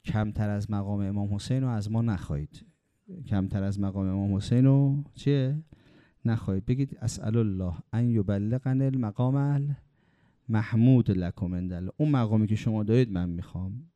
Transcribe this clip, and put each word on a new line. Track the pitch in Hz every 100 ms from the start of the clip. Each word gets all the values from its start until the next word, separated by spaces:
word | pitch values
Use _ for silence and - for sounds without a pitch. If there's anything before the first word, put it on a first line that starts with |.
| -
کمتر | 107 107 101 107
از | 104 104
مقام | 104 98 101
امام | 98 101 101 101
حسین | - 131
رو | 131
از | 113 101
ما | 113
نخواهید، | 117 95 - 73 76 - - _ _ _ - 180 -
کمتر | 101 95 101
از | 98 98
مقام | 98 95 95
امام | 95 101 98
حسین | - 120 135
رو | 139 139 139 143
چیه؟ | - 139 143 131 151 160 - _ - _ _ 117
نخواهید. | 113 - 95 -
بگید: | 127 135 -
«اسأل | 110 - 107 113
الله | 110 95 90 80 -
ان | 110 120
یبلغنی | 113 98 101 104 127 131 131
المقام | 135 131 110 101 127 139 143 143 143 139 _ _ _ _ _ _ -
المحمود | 110 110 113 120 131 107
لکم | 92 87 - 90 90
عند | 90
الله.» | 87 92 -
اون | 151
مقامی | 139 110 110 107
که | 107
شما | 117 110
دارید | 104 120 120
من | 92 87
می‌خوام | 85 92 92 92 110 165